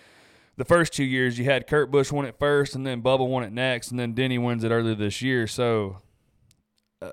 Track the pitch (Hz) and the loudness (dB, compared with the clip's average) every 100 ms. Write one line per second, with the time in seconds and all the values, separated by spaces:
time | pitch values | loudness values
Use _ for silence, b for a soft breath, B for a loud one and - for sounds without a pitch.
0 | b b b b b b 127 170 160 - | b b b b b b 4 4 4 0
1 | 135 131 127 120 127 131 - 151 127 139 | 0 0 0 0 0 0 2 0 4 2
2 | 135 147 135 - 147 143 143 127 135 123 | 2 -2 -6 -2 2 2 0 -4 -6 -2
3 | 120 131 127 131 110 117 131 123 - 123 | 2 2 2 -2 -4 -2 -2 -2 -4 -4
4 | 120 113 127 123 120 117 113 117 113 107 | -4 0 0 0 0 0 0 2 0 0
5 | 104 - 127 127 110 - 120 113 98 95 | -2 -2 -2 0 -2 -2 0 0 -2 -8
6 | - _ _ _ _ _ _ _ _ - | -18 _ _ _ _ _ _ _ _ -18
7 | 92 | -16